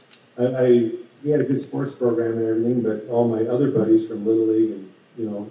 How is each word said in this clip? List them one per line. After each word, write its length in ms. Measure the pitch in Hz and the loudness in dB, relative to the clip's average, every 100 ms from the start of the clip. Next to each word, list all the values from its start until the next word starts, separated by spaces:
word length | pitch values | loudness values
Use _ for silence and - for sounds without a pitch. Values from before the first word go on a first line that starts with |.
| - - - - | -20 -20 -16 -4
I, 60 | |
I, 220 | 127 127 127 | -2 2 4
I, 260 | 120 110 - - - | 4 4 -4 -14 -8
we 60 | 143 | -2
had 100 | 143 | 0
a 60 | 127 | 0
good 140 | 123 | -2
sports 340 | - 135 139 | -4 -6 -6
program 400 | - 123 113 117 | -2 0 0 -2
and 120 | 113 113 | -2 -2
everything, 360 | 113 117 123 | 0 0 0
but 260 | 110 107 - | -2 -4 -2
all 200 | 120 117 | 0 2
my 140 | 110 | 0
other 280 | 117 127 135 | 0 0 2
buddies 340 | 113 110 110 113 | 2 4 2 2
from 200 | 104 104 | -6 0
Little 220 | 113 110 | 2 2
League 240 | 110 107 | 2 0
and, 200 | 98 95 - _ 120 | -2 -14 -20 _ -10
you 120 | 110 | -8
know, 200 | 101 107 | -8 -8